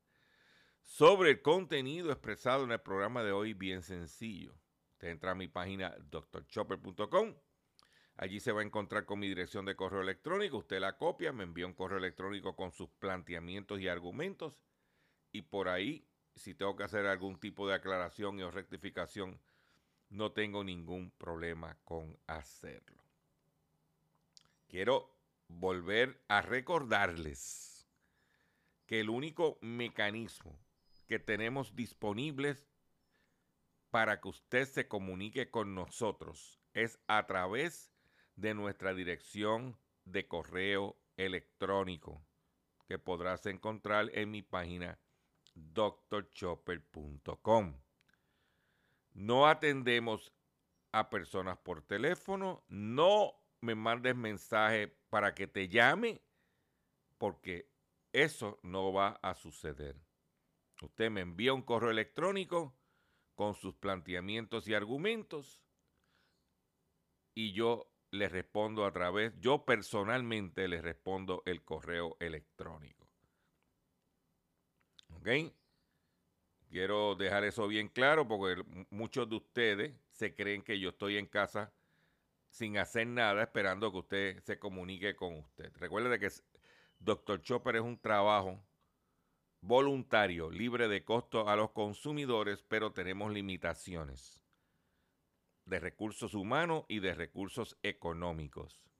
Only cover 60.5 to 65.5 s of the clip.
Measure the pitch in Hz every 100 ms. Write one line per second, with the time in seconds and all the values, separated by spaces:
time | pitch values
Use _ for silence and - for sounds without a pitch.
60.5 | _ _ - 76 - 113 104 90 85 123
61.5 | 135 120 117 117 110 110 - 180 196 160
62.5 | 170 151 - _ _ _ _ _ - 104
63.5 | 101 95 - 98 95 82 90 95 110 104
64.5 | 110 95 107 104 139 196 226 - 151 135